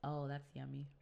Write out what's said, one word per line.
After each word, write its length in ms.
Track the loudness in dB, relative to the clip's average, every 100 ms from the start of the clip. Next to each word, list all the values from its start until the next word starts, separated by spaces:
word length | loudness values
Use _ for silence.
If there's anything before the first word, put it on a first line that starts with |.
Oh, 240 | 2 2 2
that's 260 | 0 -2
yummy. 320 | -4 -2 -2 -4 -8